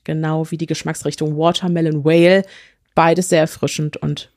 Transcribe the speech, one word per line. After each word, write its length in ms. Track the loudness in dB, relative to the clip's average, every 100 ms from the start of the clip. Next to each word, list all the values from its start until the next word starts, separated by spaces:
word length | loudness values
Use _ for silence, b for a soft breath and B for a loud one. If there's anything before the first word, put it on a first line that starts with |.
genau 480 | -6 -4 -2 -2 -4
wie 60 | -6
die 100 | -6
Geschmacksrichtung 720 | -6 -6 -6 -8 -4 -4 0
Watermelon 680 | 0 0 -2 0 0 0 2
Whale. 380 | 4 6 4 0 B B B _
Beides 360 | 0 4 2 2
sehr 100 | 2
erfrischend 560 | 0 -2 -6 -4 -6 -6
und 340 | -6 -8 -10